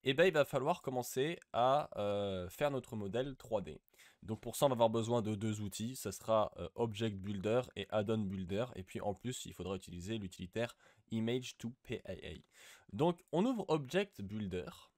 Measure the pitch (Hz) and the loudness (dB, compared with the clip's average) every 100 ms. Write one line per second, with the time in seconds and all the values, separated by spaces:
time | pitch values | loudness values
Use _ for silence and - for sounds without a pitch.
0 | 131 139 185 160 135 139 139 175 - 127 | 2 6 6 6 4 2 2 0 0 -2
1 | 123 131 147 170 - 113 127 143 151 - | -2 0 0 -2 -4 4 6 4 2 -2
2 | 101 101 101 92 90 - 147 135 - 113 | 0 0 0 -2 -6 -2 0 0 -4 -6
3 | 101 110 139 131 117 110 80 73 _ _ | -2 -2 -2 -6 -2 -2 -2 -12 _ _
4 | - _ - 110 117 - 143 120 117 113 | -20 _ -8 -6 -6 2 2 6 6 6
5 | 110 120 104 107 110 107 104 - 113 127 | 2 2 2 0 -2 -2 -4 -4 -6 -4
6 | 101 - - 110 104 - 87 - 117 104 | -6 -6 2 4 4 -2 -8 -2 -2 0
7 | 113 98 98 101 101 120 120 - 98 107 | -2 -2 -6 -2 2 2 0 -8 -2 0
8 | 104 110 101 95 90 98 127 - 92 - | 2 0 0 -2 -2 -2 -2 -6 -10 -4
9 | 104 98 123 127 - 95 90 95 - 87 | -4 -4 -6 -6 -10 -8 -6 -6 -6 -10
10 | 90 113 95 - 90 110 120 - - _ | -6 -6 -6 -8 -6 -4 -4 -6 -20 _
11 | _ 113 113 127 127 - 117 127 - 120 | _ -2 0 0 -4 -8 -10 -10 -10 -8
12 | - 92 - 82 _ - - - - 98 | -8 -10 -10 -14 _ -20 -20 -20 -12 2
13 | 160 175 _ 156 233 240 - 156 131 180 | 2 2 _ 0 2 0 0 0 2 0
14 | 202 - 98 107 101 90 - - - | 0 -6 -6 -4 -2 -4 -6 -12 -20